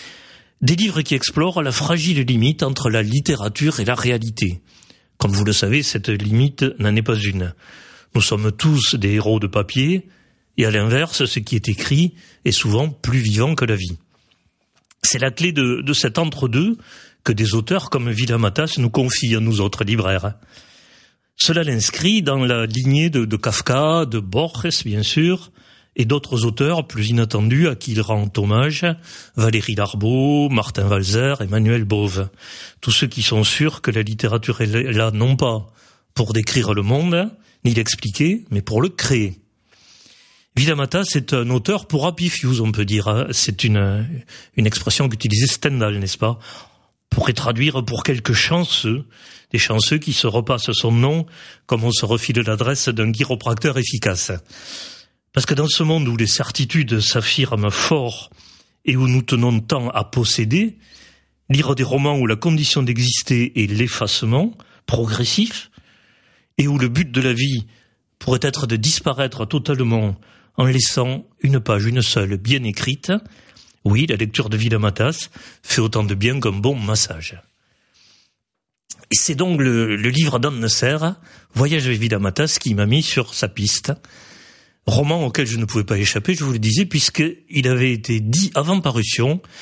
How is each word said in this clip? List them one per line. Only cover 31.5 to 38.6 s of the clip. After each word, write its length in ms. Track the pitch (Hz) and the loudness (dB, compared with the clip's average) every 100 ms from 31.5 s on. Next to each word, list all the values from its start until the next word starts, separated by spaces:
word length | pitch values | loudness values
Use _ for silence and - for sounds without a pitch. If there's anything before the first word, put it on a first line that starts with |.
| 107 107 117 | 2 2 2
Bove. 460 | 104 104 101 95 98 - - - - - | 2 0 0 -2 -6 -8 -20 -18 -20 -8
Tous 120 | 127 | -2
ceux 160 | - 127 | 0 0
qui 160 | - | -2
sont 200 | - 110 | 0 2
sûrs 380 | 107 - 151 - | 2 2 0 -2
que 100 | - | -2
la 120 | 110 | -2
littérature 580 | 104 110 110 117 120 113 | -2 -2 0 0 -2 -2
est 320 | 110 117 131 | 0 0 0
là 180 | 110 113 | 0 0
non 240 | 107 127 131 | 2 2 2
pas 320 | 131 110 - _ _ _ _ | 2 -2 -6 _ _ _ _
pour 180 | - 110 | -4 0
décrire 420 | 113 104 127 110 | 0 0 0 0
le 80 | 104 | 0
monde, 480 | 101 139 175 170 214 - _ _ 120 | 2 2 2 0 -2 -6 _ _ 0
ni 80 | |
l'expliquer, 720 | 113 110 - 104 95 156 226 - | 0 0 -2 -4 0 0 0 -2
mais 100 | 101 | -4